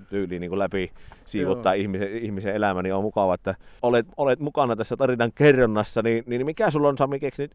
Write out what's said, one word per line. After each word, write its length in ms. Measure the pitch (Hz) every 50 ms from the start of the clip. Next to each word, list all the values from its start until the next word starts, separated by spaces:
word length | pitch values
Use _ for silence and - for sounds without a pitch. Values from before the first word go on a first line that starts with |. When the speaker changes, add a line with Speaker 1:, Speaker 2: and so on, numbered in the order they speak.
| 98 -
Speaker 1:
tyyliin 320 | 98 101 95 87 90 87
niinku 180 | 87 87 90 98
läpi, 320 | 98 90 92 98 92 - - - - - - - -
siivottaa 500 | - - 104 92 90 - 123 110 95 95
Speaker 2:
Joo. 60 | 101
Speaker 1:
ihmisen, 360 | 98 98 95 95 101 98 104
ihmisen 380 | 117 117 104 101 95 104 101 101
elämä, 260 | 107 104 101 95 92 92
niin 100 | 95 95
on 100 | 95 101
mukava, 300 | 107 - 110 98 92 90
että 220 | - - 95 95 - - - - -
olet, 260 | - 123 120 120 117 - -
olet 220 | - 143 139 127 -
mukana 360 | 147 147 - 151 139 120 113
tässä 220 | 107 110 - 127
tarinan 340 | 110 135 127 123 117 117 117 -
kerronnassa, 680 | - 147 147 139 127 123 113 107 107 104 - - 117
niin, 220 | 107 113 113 117 117
niin 180 | 123 120 123 131
mikä 240 | 151 160 - 220 180
sulla 180 | 143 151 147
on, 100 | 143 139
Sami, 220 | 131 139 135 143 139
keksinyt 320 | 147 135 - - 143 147